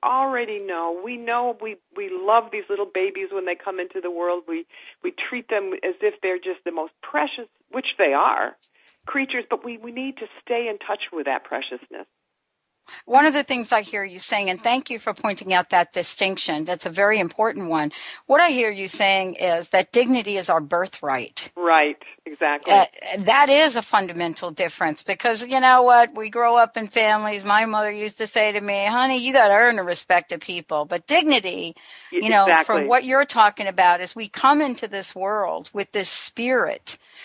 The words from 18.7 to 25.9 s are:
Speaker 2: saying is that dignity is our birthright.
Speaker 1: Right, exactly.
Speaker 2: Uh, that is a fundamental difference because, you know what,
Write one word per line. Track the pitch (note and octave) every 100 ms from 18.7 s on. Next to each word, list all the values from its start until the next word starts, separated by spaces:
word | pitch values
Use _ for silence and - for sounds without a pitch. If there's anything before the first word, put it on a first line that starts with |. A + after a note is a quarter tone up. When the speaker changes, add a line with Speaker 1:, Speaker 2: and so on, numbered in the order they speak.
| G3 F#3+
Speaker 2:
saying | - G3+ G3 F#3 E3+
is | F3+ E3+ F3
that | F#3 F#3
dignity | A#3+ B3 B3+ G3+ G3
is | F3+
our | E3
birthright. | D3 F3 F#3 - D3 C3 - - - -
Speaker 1:
Right, | E3+ D#3+ D3+ C#3+ - - -
exactly. | D3 D#3 D3 -
Speaker 2:
Uh, | G3+ F3+ - - G3
that | F#3+ C#4 C#4+
is | C#4 D#4 A#3
a |
fundamental | - G#3+ F#3 E3+ F3 D#3+ F3
difference | D#3 F3 - E3 D3+
because, | - F#3 A#3+ A3 A#3+
you | C4
know | B3+ B3+
what, | B3